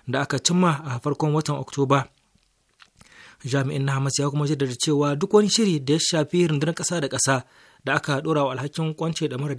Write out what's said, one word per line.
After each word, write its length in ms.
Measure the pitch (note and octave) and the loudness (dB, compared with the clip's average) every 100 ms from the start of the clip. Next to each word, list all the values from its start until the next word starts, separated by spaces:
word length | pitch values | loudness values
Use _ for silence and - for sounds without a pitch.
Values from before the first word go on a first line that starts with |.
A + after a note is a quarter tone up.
| - | -6
da 120 | C3 | -4
aka 160 | C#3+ C3+ | -2 -2
cimma 400 | - F3 F3+ C#3+ D#3 | 2 4 4 2 -4
a 120 | B2 | -6
farkon 320 | D3 C#3 D#3 | -4 -2 0
watan 220 | D3+ D3+ C#3+ | 0 -2 -4
Oktoba. 460 | C3 - C3+ C#3 - _ _ _ _ _ _ _ _ _ - - - - | -4 -2 2 2 0 _ _ _ _ _ _ _ _ _ -20 -20 -20 -14
Jami'in 400 | B2+ C#3 C3 D3+ | -4 -2 -2 -2
na 80 | C#3 | -2
Hamas 260 | C3+ C#3 C#3+ | 0 -2 0
ya 120 | C#3+ | -2
kuma 160 | D3 C#3+ | 0 0
jaddada 280 | C#3+ C3+ | 0 -2
cewa 400 | A#2+ D#3 C#3+ C#3+ | -2 0 2 2
duk 180 | C#3+ F#3+ | 0 2
wani 140 | G#3 G#3 | 4 4
shiri 300 | A3+ G#3 D3+ | 4 2 2
da 140 | C3 | 2
ya 60 | D#3 | 0
shafi 460 | - E3 D3 F3 E3+ | 2 0 2 2 4
rundunar 260 | D3 D#3 | 2 0
ƙasa 260 | E3 E3+ F3 | -2 -4 -2
da 60 | C3+ | -2
ƙasa 360 | B2+ - C3 - - - _ | -2 0 0 -2 -16 -20 _
da 100 | C3 | -2
aka 240 | D3 - C3+ | -2 0 -2
ɗora 220 | D#3+ D3+ | 0 0
wa 80 | C#3 | 0
alhakin 420 | B2+ D3 - D#3+ | -2 -6 -4 -4
kwance 340 | D#3 D#3+ D#3 D3+ | -2 -4 -2 -4
da 80 | C3 | -4
marar 160 | D3 | -6